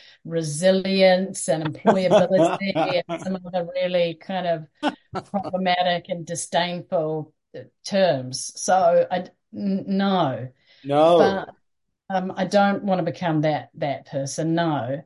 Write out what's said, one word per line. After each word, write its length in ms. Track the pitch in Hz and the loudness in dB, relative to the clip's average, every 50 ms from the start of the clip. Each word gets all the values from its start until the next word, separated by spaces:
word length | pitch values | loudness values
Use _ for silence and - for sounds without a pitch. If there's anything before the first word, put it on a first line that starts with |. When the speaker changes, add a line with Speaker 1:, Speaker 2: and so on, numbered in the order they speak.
| - - _ _ _ | -20 -20 _ _ _
Speaker 1:
resilience 1300 | 160 165 165 160 151 147 147 180 190 190 190 185 190 190 190 190 185 185 180 190 185 - - - - | -6 -4 -4 -4 -4 -6 0 2 2 2 2 0 0 2 4 6 6 6 4 2 -4 -6 -8 -2 -2
and 140 | 165 160 156 | -2 -2 -2
employability 1120 | 156 - - - 208 202 190 185 175 180 208 180 170 190 180 165 175 185 - 196 196 190 | -6 -8 0 2 2 2 4 2 4 4 4 4 4 4 4 4 2 2 -2 -4 -4 -2
Speaker 2:
<laughs> 280 | 160 160 - 180 175 165 | 0 0 0 0 -2 -2
Speaker 1:
and 140 | - 170 160 156 | -4 -8 -8 -6
some 160 | 190 190 185 180 | -6 -8 -8 -8
other 240 | 175 180 180 170 170 180 | -6 -4 -4 -4 -4 -4
really 400 | 180 180 180 180 180 170 170 160 | -4 -2 0 0 0 0 0 -2
kind 320 | 165 - - 190 185 175 | -8 -10 -8 -6 -4 -2
of 800 | 175 165 160 160 - _ _ 294 285 294 - _ _ - 190 - | -2 -4 -4 -6 -14 _ _ -4 -4 -4 -4 _ _ -12 -12 -10
problematic 840 | - - 202 185 156 185 180 185 180 180 180 180 180 175 170 170 - | -6 -8 -6 -6 -4 -4 -2 0 0 0 2 2 0 0 -2 -4 -8
and 180 | 180 175 160 | -10 -10 -8
disdainful, 1080 | - 170 156 - - - 170 175 175 175 175 170 - 190 170 156 156 156 156 151 156 _ _ _ _ _ | -8 -8 -8 -8 -2 -2 -2 -2 -2 -4 -8 -8 -4 -2 -2 -2 -2 -4 -6 -8 -10 _ _ _ _ _
uh, 60 | 127 123 - _ _ _ | -18 -18 -18 _ _ _
terms. 680 | - 208 196 190 175 151 131 127 127 127 - - - - - | -4 0 2 2 2 2 0 -4 -8 -10 -10 -12 -12 -12 -8
So 460 | - - 185 190 180 170 175 175 170 - | 0 2 2 4 4 4 4 4 2 2
I 100 | 185 180 | -2 -6
d-, 100 | 180 - _ _ _ _ - | -6 -8 _ _ _ _ -12
n-, 300 | 208 202 196 190 190 - | -6 -4 -2 -2 -4 -2
no. 600 | 190 196 190 196 196 190 180 165 135 123 107 127 127 - _ _ _ _ _ - | -2 -2 0 2 2 2 2 2 0 -2 -4 -8 -12 -14 _ _ _ _ _ -6
Speaker 2:
No. 340 | 135 143 147 156 165 175 | 0 2 4 6 6 8
Speaker 1:
But, 380 | 165 151 - 190 190 156 - - _ _ _ _ _ _ _ _ _ _ - 196 | 6 6 4 4 -2 -6 -10 -18 _ _ _ _ _ _ _ _ _ _ -6 -4
um, 180 | 185 185 190 180 | -4 -4 -4 -4
I 80 | - 190 | -4 -4
don't 380 | 180 - 202 202 202 196 196 - | 2 4 4 4 4 2 0 0
wanna 200 | 202 185 180 165 | -2 0 0 0
become 380 | 170 - - 180 170 156 156 | -4 -4 -4 -2 0 0 2
that, 300 | 151 156 151 131 - - _ | 2 0 0 -2 -6 -10 _
that 300 | 143 160 143 135 135 - | -6 -4 -4 -4 -6 -10
person, 480 | - - 139 139 131 - - 156 165 165 | -8 -8 -6 -6 -6 -6 -4 -2 0 0
no. 480 | 170 170 165 151 135 113 123 139 156 - | 0 0 0 0 -2 -2 -4 -6 -8 -10